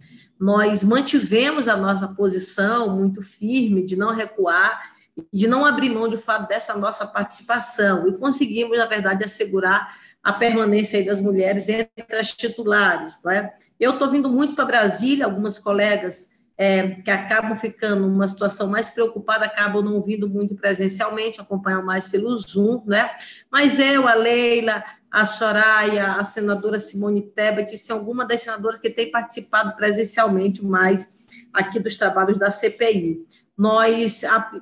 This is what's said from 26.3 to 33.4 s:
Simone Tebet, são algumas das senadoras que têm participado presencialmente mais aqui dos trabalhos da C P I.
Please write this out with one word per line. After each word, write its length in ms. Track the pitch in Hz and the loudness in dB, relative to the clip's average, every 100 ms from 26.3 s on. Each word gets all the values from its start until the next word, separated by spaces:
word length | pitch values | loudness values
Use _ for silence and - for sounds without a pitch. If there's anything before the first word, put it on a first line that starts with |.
| 226 208 196 208 208 | -4 -2 0 -2 -4
Simone 440 | 208 202 208 202 | -4 -4 0 0
Tebet, 520 | 202 - 214 214 208 220 | -2 -2 0 0 -4 -8
são 220 | - 220 | -8 -6
algumas 300 | 208 247 226 | -6 -4 -2
das 140 | 233 | -4
senadoras 380 | 233 214 220 220 | -4 -6 -4 -4
que 100 | 220 | -4
têm 220 | - 233 | -2 -2
participado 640 | 233 - 247 - 214 208 - | -4 -6 -10 -2 -2 -2 -2
presencialmente 880 | 208 208 214 - 220 190 196 190 | 0 0 0 0 2 2 0 -2
mais 600 | 196 185 185 190 - _ _ - - | 0 2 2 2 -2 _ _ -20 -6
aqui 280 | 196 190 226 | -4 -2 -4
dos 180 | 214 - | -4 -2
trabalhos 400 | 196 220 196 190 | 0 2 2 2
da 120 | 202 | 0
C 200 | 196 220 | 0 -2
P 220 | - 233 | 0 0
I. 360 | 202 165 165 - _ | 2 0 -4 -10 _